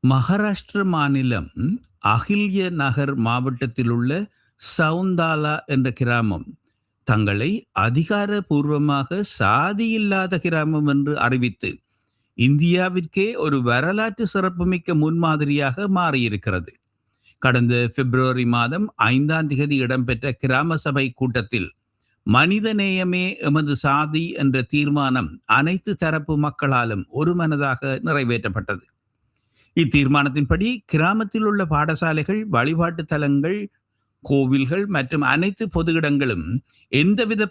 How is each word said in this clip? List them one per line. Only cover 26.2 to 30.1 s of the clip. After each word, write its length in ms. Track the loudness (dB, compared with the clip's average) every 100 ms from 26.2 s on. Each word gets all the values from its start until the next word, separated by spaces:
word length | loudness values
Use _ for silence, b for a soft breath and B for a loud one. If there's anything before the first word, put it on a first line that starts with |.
| -2 -2
மக்களாலும் 680 | -2 -2 0 0 0 -4 -6
ஒருமனதாக 840 | -4 -2 0 0 0 -2 -2 -4 -4
நிறைவேற்றப்பட்டது. 840 | -2 -2 0 -2 -2 -6 -6 -8 -10 _ _ _ _ _ _ _ _ 0
இத்தீர்மானத்தின்படி 920 | 2 2 4